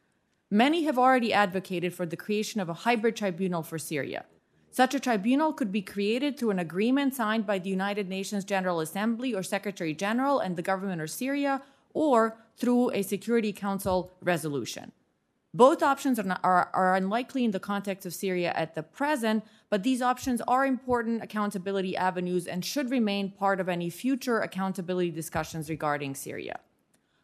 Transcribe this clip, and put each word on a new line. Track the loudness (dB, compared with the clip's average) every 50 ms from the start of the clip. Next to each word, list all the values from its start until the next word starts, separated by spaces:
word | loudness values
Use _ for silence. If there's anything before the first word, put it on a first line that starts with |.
| _ _ _ _ _ _ _ _ _ _
Many | 4 4 4 4 4 2 2
have | 2 2 4
already | 6 6 6 6 4 2
advocated | 4 2 2 2 0 -4 -4 -4 -4 -2 -2 -4 -4
for | -4 -6
the | -6 -6 -8
creation | -4 -2 -2 -2 -2 -2 -4 -4
of | -4 -4
a | -6
hybrid | -2 0 2 2 2 2 0 0
tribunal | 0 -2 -4 -2 -2 -2 -2 -2 -2 -4
for | -6 -8 -10
Syria. | -8 -4 -4 -4 -4 -4 -6 -8 -10 -12 _ _ _ _ _ _ _ _
Such | 2 2 2 4 2
a | -2
tribunal | 0 0 0 0 2 2 2 4 2 2 0
could | -2 -4 -2
be | -2 -4
created | -4 -4 -4 -2 0 0 0 0 0 -2 -2 -2
through | 0 0
an | 0 0
agreement | -2 -2 -2 0 2 2 2 2 2 0 0
signed | 0 -2 0 0 0 0 0
by | -2 -2
the | -2 -2
United | -2 -2 -2 -2 -2 -4 -4 -4
Nations | -6 -6 -6 -4 -4 -6 -4
General | -2 -2 0 0 0 0 0
Assembly | -2 -4 -4 -2 -2 -2 -2 -2 -2 -2 -2
or | -2 -2
Secretary | -2 -4 -4 -4 -6 -6 -4 -4 -4 -2
General | -2 -2 -2 0 0 2 2 2 2
and | 0 -2 -2
the | -2
government | 0 0 -2 0 -2 -4 -4 -4
of | -6 -6
Syria, | -6 -4 -4 -2 -2 0 0 0 0 -2 -4 -10 _ _ _ _ _
or | 0 2 4 6 6 6 4 0 -6 -16 _ _ -2
through | 0 2 4 4 4 2
a | 2 0
Security | -2 -2 -4 -6 -2 0 0 2 2 0 -2
Council | -4 -4 -4 -4 -2 -2 0 0 0 0 -4 -10 _
resolution. | 0 0 0 0 0 -2 -4 -4 -4 -4 -8 -10 -12 -16 -20 _ _ _ _ _ _ _ _ _ _ _ 6
Both | 8 8 8 8 6
options | 4 2 2 2 2 0 0 2
are, | 0
not, | -2 -2 0 2
are, | 4 6 6 4 4 2
are | 2 4 4 4
unlikely | 4 2 0 0 -2 -2 -4 -2 0 0
in | 0
the | 0 -2
context | -4 -4 -4 -4 -2 -4 -6 -6 -8
of | -10 -8
Syria | -6 -4 -2 0 0 0 0 0
at | 0 -2 -2 -4
the | -8 -10
present, | -10 _ -4 -2 0 0 0 0 0 0 0 -2 -6 -14 _ _ _
but | -2 0
these | 2 0 0 2
options | 2 0 0 0 0 -2 -2 0 2 2
are | 2 4 4
important | 2 0 -2 0 0 0 0 0 0 -2 -4 -4
accountability | -4 -4 -2 -2 -2 -2 -4 -4 -2 -2 -2 -2 -2 -2 0
avenues | 0 0 0 0 -2 0 0 -2 -2
and | -2 -4 -4 -4
should | -4 -2 -2 -2 0
remain | 0 0 2 2 0 -2 -2 -4
part | -4 0 2 2 2 2
of | 0 -2
any | -2 -2 -2 -4
future | -6 -4 -2 -2 -2 0 0 0 0 0
accountability | 0 -2 -4 -4 -4 -2 -4 -4 -4 -2 -2 0 0 -2
discussions | -2 -6 -10 -6 -4 -4 -4 -4 -6 -8 -6 -6
regarding | -6 -2 0 0 0 0 0 -4 -6
Syria. | -8 -10 -10 -10 -8 -8 -8 -10 -12 -14 _ _ _ _ _ _ _ _ _ _ _